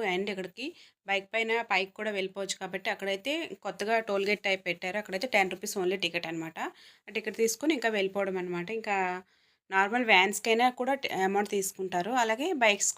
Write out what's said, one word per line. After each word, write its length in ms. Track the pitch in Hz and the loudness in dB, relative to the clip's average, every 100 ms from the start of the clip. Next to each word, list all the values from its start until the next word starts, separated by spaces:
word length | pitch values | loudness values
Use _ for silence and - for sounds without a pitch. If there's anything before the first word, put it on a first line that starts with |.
And 220 | 220 180 202 | -2 -2 -2
ఇక్కడికి 380 | 190 180 - 269 - - _ - | -4 -8 -8 -10 -10 -20 _ -4
బైక్ 200 | 196 196 | -2 0
పైన 200 | 220 226 233 | -2 0 0
పైకి 300 | 226 190 190 | 2 0 0
కూడా 180 | - 214 | -4 -4
వెళ్ళిపోవచ్చు 460 | 202 190 190 196 - | -2 -4 -4 -6 -6
కాబట్టి 300 | 190 190 196 | -6 -6 -4
అక్కడైతే 420 | 202 196 196 233 311 320 196 | -4 -2 -4 -2 -4 -4 -8
కొత్తగా 340 | 208 190 208 226 | -10 -6 0 0
టోల్ 240 | 220 202 196 | 0 -2 0
గేట్ 160 | 208 | 0
టైప్ 180 | 202 190 - | 0 -2 -2
పెట్టారు, 320 | 170 185 202 | -4 -4 -6
అక్కడైతే 300 | 208 185 254 | -4 -6 0
టెన్ 180 | 220 190 | 2 2
రూపీస్ 240 | 185 202 208 | 0 -8 -2
only 200 | 180 190 | 0 0
టికెట్ 260 | 175 170 165 | -2 -2 -4
అనమాట. 280 | 165 160 165 262 359 - - | -6 -8 -6 -8 -8 -20 -20
ఆ 100 | - | -10
టికెట్ 220 | 208 214 208 | -8 -6 0
తీసుకొని 380 | 226 - 294 | 0 2 0
ఇంకా 160 | 311 226 | 2 2
వెళ్ళిపోవడం 480 | 220 190 196 196 185 | 0 0 -2 -2 -2
అనమాట. 300 | 180 175 175 | -4 -6 -4
ఇంకా 260 | 226 214 202 185 180 185 _ _ _ _ | -6 -2 -2 0 -4 -10 _ _ _ _
నార్మల్ 360 | 190 196 240 233 | 2 4 2 6
వ్యాన్స్‌కైనా 560 | 196 190 - - 226 247 | 8 8 2 2 4 4
కూడా 220 | 254 247 | 2 0
ట-, 180 | 277 - - | 0 -2 0
అమౌంట్ 280 | 190 196 208 | 2 2 0
తీసుకుంటారు, 600 | 208 190 - 190 180 175 254 | -2 -2 -4 -4 -2 0 2
అలాగే 300 | 226 220 311 339 | 2 0 0 2
బైక్స్ 320 | 233 202 - | 4 4 0